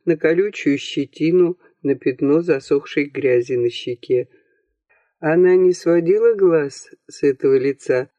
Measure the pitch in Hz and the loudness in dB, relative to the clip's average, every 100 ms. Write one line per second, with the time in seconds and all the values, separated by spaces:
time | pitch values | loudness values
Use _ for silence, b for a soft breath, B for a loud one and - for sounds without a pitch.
0 | - 156 160 165 208 - 147 139 - - | -4 -2 0 0 -2 -4 -2 -2 -4 -8
1 | 135 - 156 180 170 - b _ 139 131 | -8 -4 0 2 0 -2 b _ -4 -2
2 | 143 127 139 156 175 135 - 139 - 151 | -4 -2 0 0 0 -4 0 -4 -2 -6
3 | 143 135 127 123 123 123 120 - 127 120 | -6 -4 0 0 0 -2 -4 -6 -12 -12
4 | - 123 120 _ _ _ _ _ _ _ | -4 -4 -4 _ _ _ _ _ _ _
5 | _ _ 156 165 180 185 185 175 170 170 | _ _ -2 2 4 4 2 0 0 0
6 | 170 208 233 208 185 160 139 - - - | 2 2 2 2 2 2 -2 -8 -20 -20
7 | - - 143 131 139 135 139 135 - 127 | -20 -2 -2 0 0 2 0 -6 -4 -4
8 | - | -4